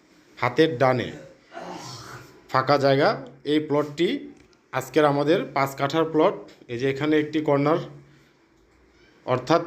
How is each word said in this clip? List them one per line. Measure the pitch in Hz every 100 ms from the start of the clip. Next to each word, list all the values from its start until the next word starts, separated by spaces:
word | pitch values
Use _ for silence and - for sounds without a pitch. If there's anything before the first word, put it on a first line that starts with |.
| _ _ _ -
হাতের | 180 160 160 127
ডানে | 131 123 87 - - - _ - - - - - - - - - -
ফাঁকা | 131 127 143
জায়গা, | 139 135 180 - - -
এই | 139 151
প্লটটি | 151 147 147 - 185 285 - - _ _ _
আজকের | 131 - 156 147
আমাদের | 143 147 196 262
পাঁচ | 139 135 -
কাঠার | 139 165 160
প্লট। | 156 180 202 - - -
এই | 120
যে | 135
এখানে | 135 151 156
একটি | 151 156
কর্নার, | 151 139 143 175 - - - _ _ _ _ _ _ _ _ _ _ _ -
অর্থাৎ | 127 - 170